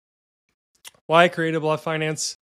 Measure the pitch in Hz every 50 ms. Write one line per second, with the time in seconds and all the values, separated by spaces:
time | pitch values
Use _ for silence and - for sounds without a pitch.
0 | _ _ _ _ _ _ _ _ _ _ _ _ _ _ _ _ - - _ _
1 | _ - 156 170 175 175 175 170 165 160 160 160 147 156 156 151 - 175 160 156
2 | 156 156 156 - - - - _ _